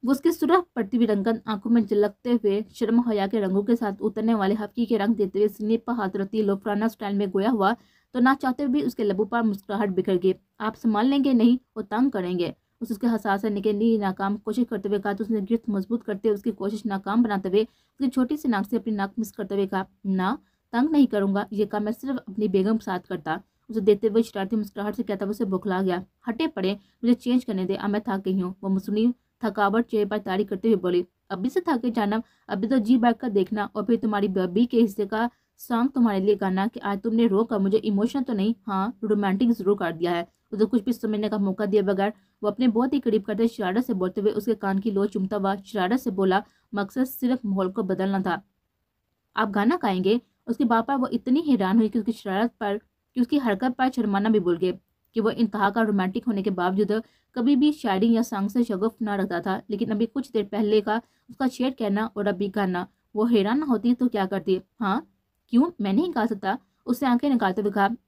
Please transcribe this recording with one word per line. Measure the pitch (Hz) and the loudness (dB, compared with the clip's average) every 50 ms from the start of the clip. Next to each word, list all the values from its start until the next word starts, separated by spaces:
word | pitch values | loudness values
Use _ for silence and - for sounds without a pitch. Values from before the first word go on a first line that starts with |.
| - | 0
वो | 240 277 | 0 -2
उसके | 277 - 330 330 | 2 2 0 0
सुरख | - - 269 330 381 359 _ _ | 2 2 2 4 2 2 _ _
पड़ती | 247 226 196 - | -6 -4 -2 2
हुई | 240 233 | 2 2
रंगत | 214 208 202 190 226 226 - - | 2 2 0 2 0 -2 -2 -4
आंखों | - 214 202 - 220 | -6 -8 -6 -2 2
में | 233 233 214 | 2 2 2
झलकते | 196 233 208 - 208 - _ _ 254 240 | 2 2 2 2 2 0 _ _ 0 0
हुए | 233 - 208 196 202 214 - - | 2 2 0 0 0 -2 -6 -6
शर्म | - 240 208 226 233 | -4 -2 2 2 2
हया | 240 240 220 208 196 | 2 2 0 0 0
के | 196 196 226 | 0 0 0
रंगों | 196 190 185 196 202 | 0 2 2 0 2
के | 202 233 | 2 2
साथ | 233 233 208 202 - | 2 2 -4 -4 -2
उतरने | - 220 208 220 220 220 233 | -4 -4 -2 0 0 2 2
वाले | 220 196 190 208 | 2 2 0 0
हफ्की | 214 214 208 _ - 233 | 0 -4 -6 _ -4 -2
के | 196 240 | 0 0
रंग | 220 196 208 226 | 0 2 2 2
देते | 202 208 190 - 196 | 2 0 -2 2 2
हुए | 208 214 | 2 2
सीने | 208 - 214 208 226 | 0 -2 -2 0 0
पर | 233 - - 240 | 0 0 -2 -4
हाथ | 233 208 190 190 | -2 -2 -4 -2
रखती | 202 196 196 - 220 214 | -4 -4 -2 0 0 2
लोफराना | 196 196 196 - 226 208 202 214 226 | 2 0 0 0 -2 -2 0 0 -2
स्टाइल | 220 _ 220 202 202 | -2 _ -6 -4 -2
में | 202 208 196 | 0 -2 0
गोया | 190 196 196 220 | 0 0 2 2
हुआ, | 262 220 190 190 233 - _ _ _ _ _ _ _ | 2 4 2 2 2 0 _ _ _ _ _ _ _
तो | 254 | 2
ना | 240 262 269 | 4 4 4
चाहते | 277 - 262 247 - 285 | 2 0 -4 -2 -2 -2
हुए | 277 247 | 0 0
भी | 294 285 | 0 0
उसके | 262 240 - 233 | -2 -2 -2 -2
लबों | 208 196 185 214 | 0 0 0 -2
पर | 202 - 233 226 | 0 0 0 0
मुस्कुराहट | 220 202 196 - _ 208 202 220 202 | 0 -2 -2 -6 _ -4 -2 -2 0
बिखर | 185 180 185 - 190 | 0 0 0 2 0
गई। | 180 175 190 185 - _ _ _ _ | 2 2 2 0 0 _ _ _ _
"आप | 214 214 220 | -6 -6 -6
संभाल | - - 233 214 208 220 | -2 -2 0 0 2 2
लेंगे | 262 277 285 269 277 269 | 2 2 2 2 4 4
नहीं, | 233 220 233 247 254 _ _ _ | 6 6 6 4 4 _ _ _
वो | 220 214 | -10 -8
तंग | - 208 220 254 285 | -6 0 0 0 0
करेंगे," | - 208 185 180 180 180 175 165 - _ _ _ _ _ | 0 -2 -2 -2 -2 -2 -2 -2 -4 _ _ _ _ _
उस, | 233 - | -8 -8
उसके | 226 196 - | -6 -2 0
हसास | 240 233 214 214 220 196 202 202 | 0 0 0 0 -2 -2 0 0
से | 220 | -2
निकलने | 208 202 196 214 214 202 | -4 0 0 0 0 2
की | 220 233 226 220 | 2 2 2 2
नाकाम | 208 190 185 - 196 196 202 | 2 -2 -2 -2 -2 -4 -4
कोशिश | 208 _ - 214 247 247 - | -4 _ -4 -2 -2 -2 -2
करते | 240 202 196 202 | -2 -6 -4 -2
हुए | 202 208 | -2 -2
कहा, | 196 208 202 | -2 -4 -4
तो | 196 220 | -4 -2
उसने | 202 226 214 | -2 -2 -2
गिरफ्त | 190 196 226 226 _ - | 0 0 -2 -2 _ -2
मजबूत | 202 196 185 - 226 240 - | -4 -4 -2 -2 -4 -6 -4
करते | - 208 196 _ 226 | -6 -8 -2 _ -2
हुए | 208 | -2
उसकी | 202 - 240 | 0 -2 -6
कोशिश | 202 - - 196 214 214 - | -6 -4 -4 -4 -4 -4 -6
नाकाम | 214 196 196 190 196 202 233 240 | -4 -6 -4 -4 -2 2 2 2
बनाते | 226 208 196 190 190 | 2 0 -2 -2 2
हुए | 180 208 220 | 2 2 2
उसकी | - _ _ _ _ _ _ 269 262 | 0 _ _ _ _ _ _ -4 -2
छोटी | 247 269 254 240 302 | 0 0 0 0 -2
सी | 294 - 277 | -4 0 0
नाक | 226 196 196 | 0 0 0
से | - - | -2 -4
अपनी | 226 202 233 214 | -4 -2 -2 -4
नाक | 202 196 196 196 - | -2 -4 -4 -4 -6
मिस | 226 208 - | -8 -8 -6
करते | - 208 190 202 | -10 -8 -4 -2
हुए | 196 196 | -2 -2
कहा, | 190 208 190 190 - _ _ _ | 0 -2 -4 -4 -4 _ _ _
"ना, | 196 190 190 180 190 214 - _ _ _ _ _ _ - | -2 0 0 0 0 -2 -4 _ _ _ _ _ _ 0
तंग | 233 262 311 | 0 2 4
नहीं | 320 294 277 | 6 4 4
करूंगा, | - - 208 196 196 190 196 208 - 214 | 4 4 0 0 2 0 0 -2 -4 -2
ये | 202 214 | -2 -2
काम | 202 - 208 214 | 0 0 -4 -2
मैं | 208 226 | -4 -4
सिर्फ | - - 262 277 254 - - | -6 -4 -6 -6 -6 -6 -8
अपनी | 190 214 214 214 | -6 -2 -2 0
बेगम | 185 196 190 202 220 | 2 2 2 2 0
के | 220 - | 0 -2
साथ | - 190 180 | -4 -6 -6
करता।" | 180 _ 190 180 151 165 156 185 - _ _ _ _ _ | -6 _ -10 -8 -4 -6 -6 -6 -8 _ _ _ _ _
उसे | 226 220 | -6 0
देते | 196 202 208 202 - | 4 4 4 4 4
हुए | 226 202 226 233 | 0 2 2 0
शरारती | - - 208 190 190 - | 0 -2 -6 -4 -2 -2
मुस्कुराहट | 220 208 196 _ - 202 208 202 | -4 -4 -4 _ -6 -6 -6 -4
से | - 240 | -6 -4
कहता | - 208 196 208 | -6 -4 -4 -4
हुआ | 190 | -6
उसे | 214 - 240 | -4 -4 -4
बौखला | 196 190 185 - 208 185 185 196 | -2 -2 -4 -2 -2 -2 0 0
गया। | 185 180 180 190 _ _ _ _ - | 0 -2 -2 -6 _ _ _ _ -8
"हटे | 220 226 320 | -4 -2 -4
पड़े, | 320 320 - 185 185 202 | -4 -4 -2 -2 -2 -4
मुझे | 202 _ _ _ _ - 233 240 | -4 _ _ _ _ 0 2 2
चेंज | 240 - 240 247 254 247 | 2 2 0 0 0 0
करने | - 214 190 185 | 0 -4 -4 -2
दे, | 180 190 | -2 -4
अब | - - 202 | -2 -2 -2
मैं | 202 208 208 - | -2 -2 -2 -2
थक | 196 196 | -4 -4
गई | 196 190 190 196 | -2 -2 -2 0
हूँ," | 180 180 185 _ - | -2 -4 -6 _ -4
वो | 196 | -2
मसूनी | 190 190 190 - 202 214 220 240 240 _ _ _ _ _ - | -2 -2 -2 -2 0 2 2 0 0 _ _ _ _ _ -6
थकावट | 220 202 220 208 196 196 226 233 | -6 -2 0 0 2 2 0 0
चेहरे | _ - 214 208 | _ 0 -2 0
पर | 196 - 214 | 0 -2 -6
तारी | 202 - 185 190 214 | -4 -4 -2 -2 -2
करते | 202 208 190 - 226 | -2 -4 -4 0 2
हुए | 220 | 2
बोली। | 190 175 180 175 180 175 _ _ _ _ _ | 2 2 0 0 0 -2 _ _ _ _ _
"अभी | 196 185 185 254 | -10 -4 -4 -2
से | - 381 | -2 -2
थके | 359 - 311 247 226 247 | 0 0 -2 0 0 -2
जानब, | 226 - 214 208 208 220 240 _ _ _ _ - | -2 0 0 0 0 -2 -4 _ _ _ _ -8
अभी | - 196 190 | -6 -4 -2
तो | 214 262 262 | 0 0 0
जी | 208 214 254 | 4 4 4
बैठ | 254 220 240 233 | 4 6 4 2
कर | - - 254 | 2 -2 0
देखना | 202 202 185 185 - 214 202 - _ | 0 0 0 0 -2 -4 -4 -4 _
और | 214 202 | -6 0
फिर | 196 240 | 0 0
तुम्हारी | 226 - 220 214 202 202 208 | 2 2 0 0 0 0 0
बेबी | 185 190 185 180 175 202 240 | 0 0 -2 0 2 2 2
के | 240 - 233 | 4 4 4
हिस्से | 240 214 196 - 208 | 2 2 2 -4 -4
का | 196 220 220 233 240 _ _ _ _ _ | -4 -2 -2 -2 -2 _ _ _ _ _
सॉन्ग | _ - - 240 226 240 277 | _ -8 -4 -2 0 0 0
तुम्हारे | - 269 240 226 202 190 | 2 2 2 4 4 2
लिए | 185 208 208 | 2 2 2
गाना | 190 196 190 185 190 196 | 2 2 -2 0 0 0
कि | 233 _ - | -2 _ -6
आज | - 202 202 196 | -6 -4 -6 -4
तुमने | - 233 226 226 233 | -4 -2 2 2 2
रो | 233 196 196 226 | 4 4 2 0
कर | 226 240 202 | 0 0 0
मुझे | 196 196 190 220 | 0 2 2 2
इमोशनल | - - 202 196 208 240 - 277 254 | 2 2 0 0 0 0 0 -2 -4
तो | - 240 | -2 -2
नहीं, | 202 190 214 233 _ _ | 0 0 0 -2 _ _
हाँ, | - 202 190 190 214 247 _ - | -6 -4 -2 -2 -4 -4 _ -2
रोमांटिक | 214 214 202 202 196 190 196 254 233 | 0 0 2 2 0 0 2 2 2
जरूर | 233 - 196 185 208 | 2 0 2 0 0
कर | 196 190 165 165 | 0 0 -4 -4
दिया | 160 170 175 175 | -2 -2 -2 -2
है।" | 170 170 - _ _ _ _ - | -2 -4 -8 _ _ _ _ 0
उसे | 196 214 | 0 0
कुछ | 208 - 240 196 | 2 2 0 0
भी | - 240 | 0 -4
समझने | 220 - 214 214 208 214 208 | -4 -2 -4 -2 -2 -2 -2
का | 214 208 | -2 -2
मौका | 196 196 185 - 214 | -2 -2 -2 -2 -2
दिए | 202 190 214 202 | 0 2 2 2
बगैर | 190 202 190 196 208 214 _ _ _ _ _ - | 2 0 0 0 -2 -2 _ _ _ _ _ -4
वो | 208 | -4
अपने | 208 - 254 254 | -2 2 0 2
बहुत | 208 220 240 269 285 | 2 2 0 0 0
ही | 277 | 0
करीब | - 240 208 214 196 | 0 2 0 0 0
करते | - 214 202 226 233 | -2 -2 0 0 0
शरारत | 233 - 214 185 185 220 254 | 0 -2 -4 -2 0 -2 0
से | - 233 | -2 -2
बोलते | 190 185 185 185 - | -2 -2 -2 -2 0
हुए | 196 214 | 0 0
उसके | - 214 214 - 226 | 0 0 -2 -2 -2
कान | 214 - 196 196 196 | -2 0 -2 -2 0
की | 196 226 | -2 0
लो | 202 196 196 | 0 0 -2
चूमता | 208 - 214 190 190 214 | 0 -2 -4 -4 -2 -2
हुआ | 208 190 196 196 | -2 0 0 -2
शरारत | 196 196 - - 208 185 180 226 254 | -2 -6 -8 -4 -2 0 0 0 0
से | - 240 | -2 -2
बोला, | 190 190 196 190 185 196 208 _ _ _ _ _ - | -2 0 2 2 2 0 0 _ _ _ _ _ -6
मकसद | 202 202 196 - 254 254 | -6 -6 -4 -2 -4 -4
सिर्फ | 254 - - - 247 262 254 - | -4 -4 -4 -2 -2 -2 -2 -2
माहौल | 208 196 190 190 185 | -4 -2 0 -2 -2
को | 190 233 214 | -2 -4 -2
बदलना | 185 185 160 190 196 196 190 | -2 -2 -2 -2 -2 -2 -2
था। | 185 196 175 202 - _ _ _ _ _ _ _ _ _ _ _ _ _ _ _ _ _ _ | -2 -2 -4 -4 -6 _ _ _ _ _ _ _ _ _ _ _ _ _ _ _ _ _ _
"आप | - - 208 | -2 -2 0
गाना | 196 208 202 233 330 | 0 0 2 2 2
गाएंगे?" | 359 - 226 190 185 185 190 214 240 - _ _ _ _ | 2 0 0 0 2 2 2 2 2 0 _ _ _ _
उसकी | - 233 - 285 | -6 -2 -2 0
बात | 226 233 226 226 | 2 2 2 2
पर | - 277 | 0 -2
वो | 269 247 | -2 -2
इतनी | - - 240 - - 247 294 | -2 -2 -4 0 0 0 0
हैरान | 339 302 262 214 196 185 196 | 2 2 2 2 2 2 4
हुई | 233 220 214 | 4 2 2
कि | - 240 | 0 -2
उसकी | 208 233 220 | -2 -2 -6
शरारत | - - 202 185 196 220 240 _ _ | -6 -6 -4 -2 0 0 -2 _ _
पर, | 233 202 202 214 _ _ _ _ _ _ _ | -4 -4 -4 -4 _ _ _ _ _ _ _
कि | 254 | -2
उसकी | 247 - - 285 | -2 0 0 0
हरकत | 269 233 202 196 - 254 247 | 2 0 -2 0 0 -2 0
पर | - 262 262 | 0 0 0
शर्माना | 254 - 233 208 196 196 202 220 | 0 0 -2 0 0 2 2 4
भी | 220 214 | 2 2
भूल | 175 175 175 | 4 2 0
गए | 170 175 185 - - _ _ _ _ _ _ _ | 0 0 -2 -2 -4 _ _ _ _ _ _ _
कि | 226 | 0
वो | 208 220 | 0 0
इंतहा | - - 233 208 - 208 202 202 | 2 0 0 0 0 0 0 0
का | 202 233 226 | 2 2 0
रोमांटिक | 214 208 196 185 185 185 240 - | 2 2 0 0 0 -2 -4 -2
होने | 247 214 202 190 | -2 -2 0 0
के | 208 | -2
बावजूद | 190 180 175 180 190 190 214 196 208 220 226 _ _ _ _ _ _ | -2 0 0 0 2 2 0 0 0 -2 -4 _ _ _ _ _ _
कभी | 254 240 254 285 | -2 2 2 4
भी | 254 294 302 294 | 4 4 2 2
शायरी | - - 233 190 185 202 233 233 | 0 -2 0 0 2 4 4 4
या | 220 226 | 4 2
सॉन्ग | - - 202 196 202 | 0 -2 -4 -4 -4
से | 202 - 240 | 0 -2 -2
शगुफ | - 214 185 196 226 - _ 240 | -2 0 -2 -2 -2 -2 _ -4
ना | 214 208 | -4 -2
रखता | 196 185 190 180 170 | -2 -2 -2 -2 -4
था, | 165 208 190 - - _ | -2 -2 -4 -4 -4 _
लेकिन | 320 202 233 220 | -4 -4 -2 -2
अभी | 220 202 233 | 0 -2 -2
कुछ | 220 _ 277 254 - | -2 _ -6 -8 -4
देर | _ 226 202 | _ -4 -4
पहले | 202 - 202 220 208 214 220 | -2 -2 -2 0 2 2 2
का | 202 214 214 233 - _ _ _ _ _ | 2 2 -4 -4 -4 _ _ _ _ _
उसका | - _ 269 254 | -8 _ -4 -4
शेर | 254 - 247 269 | -2 -2 -4 -4
कहना | 262 _ 233 202 202 208 220 220 _ | -2 _ -2 -2 0 -2 -2 -4 _
और | 208 208 | -4 -2
अभी | 208 202 180 208 196 | -2 -2 -2 -4 -4
गाना, | 190 214 202 185 180 175 180 - _ _ _ _ _ | -2 -2 -2 0 -2 -4 -6 -8 _ _ _ _ _
वो | 214 214 | -2 0
हैरान | 233 240 214 190 208 233 285 | 2 4 2 2 2 0 0
ना | 311 | 0
होती | 285 247 214 - 240 247 | 0 -2 0 2 0 0
तो | - 254 240 | 2 0 -2
क्या | 233 208 190 | 0 0 -2
करती? | 185 202 190 190 - 190 185 - _ _ _ | -2 -2 -4 0 0 -2 -2 -2 _ _ _
"हाँ, | 226 196 190 247 - _ _ _ _ _ _ _ _ _ | -2 -2 -2 -2 -4 _ _ _ _ _ _ _ _ _
क्यों, | - 233 277 349 349 _ | 2 2 2 2 0 _
मैं | 202 202 190 | -4 0 2
नहीं | 220 330 370 339 | 2 0 0 0
गा | 254 214 | -2 -2
सकता?" | 233 220 196 - 190 202 262 _ _ _ _ _ | -2 -2 -4 -4 -4 -4 -4 _ _ _ _ _
उसने | - 247 247 285 262 | -6 -4 -2 2 2
आंखें | 240 240 - 294 | 2 2 2 2
निकालते | 269 233 226 190 185 208 208 | 2 2 2 0 0 0 -2
हुए | 208 | -2
कहा। | 202 214 196 202 233 - _ | 0 2 0 0 0 -4 _